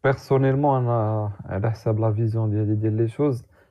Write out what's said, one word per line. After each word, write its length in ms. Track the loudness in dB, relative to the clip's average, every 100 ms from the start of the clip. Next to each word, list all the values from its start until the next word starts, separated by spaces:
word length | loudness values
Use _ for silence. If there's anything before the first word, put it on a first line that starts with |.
بيرسونيلمون 760 | 0 -2 0 2 4 2 2 2
انا 500 | 2 0 0 -2 -4 -8 -8
على 260 | -4 -2
حساب 280 | -2 -2 0
لا 140 | 0
فيزيون 360 | 0 0 0 0
ديالي 240 | 0 0 0
ديال 180 | 0
لي 140 | 0 -2
شوز، 380 | 0 -2 -2 -8 _ _